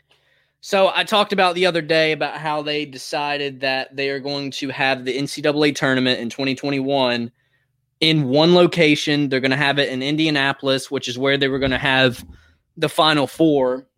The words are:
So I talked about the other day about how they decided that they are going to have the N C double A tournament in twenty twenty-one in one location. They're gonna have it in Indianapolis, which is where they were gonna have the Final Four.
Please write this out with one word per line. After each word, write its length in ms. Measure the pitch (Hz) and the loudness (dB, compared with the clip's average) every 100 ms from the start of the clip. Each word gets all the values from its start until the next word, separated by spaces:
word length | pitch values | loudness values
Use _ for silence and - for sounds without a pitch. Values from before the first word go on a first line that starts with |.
| _ _ _ _ _ _ | _ _ _ _ _ _
So 320 | - 196 190 | -4 2 2
I 100 | - | 2
talked 300 | 175 214 202 | 0 0 2
about 220 | 196 185 175 | 2 2 2
the 120 | 180 | 0
other 140 | 170 | 0
day 320 | 151 160 156 | 0 2 2
about 240 | 156 147 147 | 0 -4 -6
how 240 | 156 151 | -6 -4
they 240 | 147 147 147 | -4 -6 -6
decided 760 | 131 - 156 147 147 143 131 | -10 -8 -6 -4 -4 -6 -6
that 340 | 135 131 131 135 | -4 -4 -6 -6
they 140 | 139 | -4
are 100 | 139 | -4
going 320 | 131 143 139 | -6 -6 -6
to 180 | - 139 | -6 -8
have 360 | 127 135 131 127 | -2 0 0 -2
the 120 | 127 | -4
N 100 | 143 | -6
C 140 | - | -2
double 220 | 151 147 151 | -2 2 2
A 60 | |
tournament 480 | 135 139 131 127 123 | 2 0 2 2 0
in 100 | 117 | -4
twenty 260 | - 135 127 | -4 -4 -4
twenty-one 760 | 143 139 131 139 127 120 117 - _ _ _ _ _ _ | -4 -4 -2 0 0 0 -4 -12 _ _ _ _ _ _
in 300 | 156 160 135 | 2 2 2
one 260 | 135 165 180 | 4 6 6
location. 760 | 175 170 156 147 - 147 143 | 4 4 2 2 0 -2 0
They're 100 | 131 | 0
gonna 160 | 131 135 | 0 0
have 220 | 143 143 | 0 0
it 120 | 139 | -2
in 120 | 127 | -4
Indianapolis, 880 | 131 151 160 147 139 135 139 131 - | -4 0 0 0 0 -2 -2 -2 -2
which 180 | 135 127 | -6 -6
is 100 | 123 | -4
where 200 | 139 139 | 0 0
they 100 | 139 | 0
were 120 | 135 | 0
gonna 180 | 135 123 | -2 0
have 480 | 139 131 131 120 - - _ _ _ - | 2 4 2 0 -10 -20 _ _ _ -6
the 140 | 151 | -2
Final 380 | - 156 151 131 | 2 2 2 0
Four. 600 | - 165 143 127 127 135 | 2 2 2 0 -2 -8